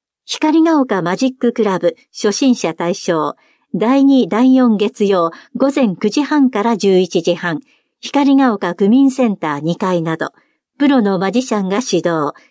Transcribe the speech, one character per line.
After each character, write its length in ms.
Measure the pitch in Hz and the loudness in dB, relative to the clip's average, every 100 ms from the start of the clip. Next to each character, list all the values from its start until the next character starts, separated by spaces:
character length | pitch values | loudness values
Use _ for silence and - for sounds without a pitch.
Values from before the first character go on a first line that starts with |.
| _ _ - | _ _ -14
光 340 | - 311 320 | -4 0 2
が 200 | 330 302 | 2 2
丘 200 | 254 190 | 0 -2
マ 160 | 170 185 | -2 -2
ジ 120 | 262 | -4
ッ 40 | 262 | -2
ク 160 | 240 | -4
ク 100 | 240 | 0
ラ 140 | 208 180 | -2 0
ブ 180 | 175 - _ | -2 -4 _
初 200 | - 208 | -4 -4
心 220 | - 269 | 0 0
者 200 | 240 170 | 0 -2
対 180 | 160 175 | -4 -4
象。 420 | 175 - 160 147 - _ _ _ | -4 -2 -2 -2 -8 _ _ _
第 280 | 175 214 277 | -4 0 4
二、 240 | 277 262 175 | 4 4 2
第 260 | 208 262 | 2 4
四 240 | 262 240 208 | 4 4 2
月 260 | 202 - | -2 -2
曜 260 | 202 190 165 - - | 0 2 0 -4 -10
午 160 | 240 269 | -2 0
前 200 | 277 226 | 0 0
九 140 | 165 208 | 0 -2
時 140 | 285 | -2
半 260 | 277 302 254 | 0 2 2
か 140 | 208 | 0
ら 160 | 233 214 | -2 0
十 200 | 196 185 | 2 2
一 220 | 185 180 | 0 -2
時 140 | 175 | -2
半。 260 | 170 175 151 - _ _ _ | -4 -4 -6 -10 _ _ _
光 340 | - 285 277 | -4 0 2
が 200 | 277 262 | 4 2
丘 200 | 208 180 | 0 -4
区 140 | 175 196 | 0 2
民 220 | 262 269 | 4 4
セ 180 | 262 240 | 2 -2
ン 80 | 185 | -2
タ 200 | 156 143 | -6 -4
ー 40 | |
二 160 | 160 170 | -4 -4
階 240 | 190 175 | -2 -2
な 160 | 165 160 | -2 -4
ど。 160 | 147 _ _ _ _ - | -6 _ _ _ _ -2
プ 100 | 277 | 2
ロ 140 | 269 | 2
の 160 | 202 185 | 2 0
マ 140 | 190 | -2
ジ 100 | 226 | -2
シ 120 | 254 | -2
ャ 80 | 214 | -4
ン 60 | 185 | -2
が 120 | 202 | -4
指 140 | 254 175 | -2 -2
導。 340 | 175 160 147 - _ | -2 -2 -4 -8 _